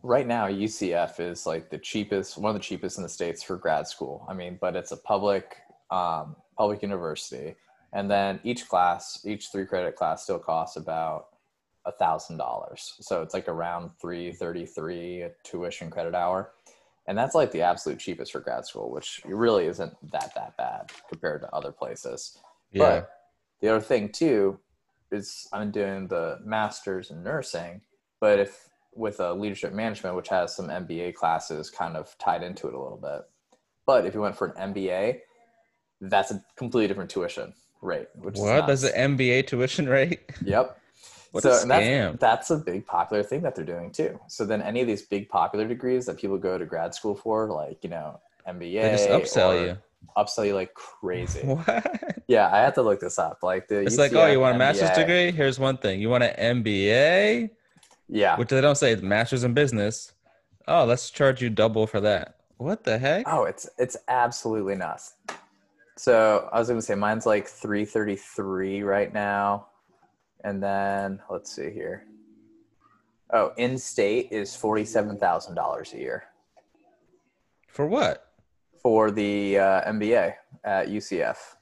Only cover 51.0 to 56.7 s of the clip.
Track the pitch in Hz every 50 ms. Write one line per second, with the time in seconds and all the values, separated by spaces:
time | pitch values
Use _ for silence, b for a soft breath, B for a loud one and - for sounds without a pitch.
51 | - 92 90 87 87 - - - 139 139 135 160 165 - - 233 220 349 349 220
52 | - 339 - - - - 120 107 101 87 98 - 120 143 135 139 123 110 101 98
53 | 90 90 - - 87 80 - _ - 92 92 92 - _ 107 101 101 101 113 135
54 | 143 139 - 160 165 151 143 131 131 127 123 123 127 139 147 - - - - -
55 | - 160 175 180 175 175 175 156 143 135 127 131 135 135 131 127 - 104 95 95
56 | 104 113 123 123 120 113 - - 104 117 123 123 110 110